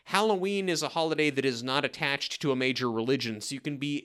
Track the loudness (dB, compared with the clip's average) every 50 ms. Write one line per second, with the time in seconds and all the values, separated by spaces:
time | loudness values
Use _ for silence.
0 | _ 0 2 2 4 4 4 2 2 0 0 0 0 0 0 0 0 -2 0 0
1 | 0 2 2 2 2 2 2 2 2 0 0 0 -2 -2 0 0 0 -2 -2 -2
2 | -2 -2 0 -2 -4 -6 -6 -2 0 0 2 2 2 0 0 0 0 0 0 0
3 | 2 2 2 2 0 -2 -6 -6 -6 -8 -8 -6 -6 -6 -6 -4 -2 -2 -4 -4